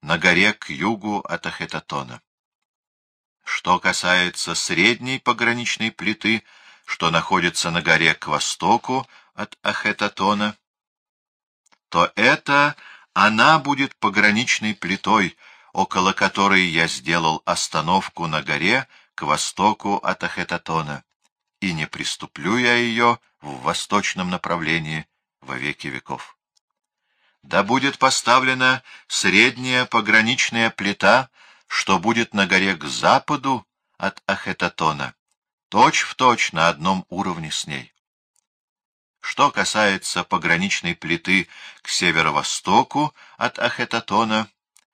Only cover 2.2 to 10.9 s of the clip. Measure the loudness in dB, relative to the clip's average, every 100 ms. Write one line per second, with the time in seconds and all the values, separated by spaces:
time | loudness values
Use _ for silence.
2.2 | _ _ _ _ _ _ _ _ _ _
3.2 | _ _ -8 -6 0 0 0 0 2 2
4.2 | 2 -4 -6 -4 -2 2 2 2 -4 -4
5.2 | -2 0 0 0 -4 -4 -6 -4 -6 -2
6.2 | 0 -2 -4 _ -20 _ -14 -4 0 0
7.2 | 0 0 0 -2 -2 -2 2 2 2 0
8.2 | -2 -2 -2 -4 0 0 -2 -6 -8 -18
9.2 | _ -14 -14 -6 -4 -2 -4 -2 -4 0
10.2 | 0 0 -2 -6 _ _ _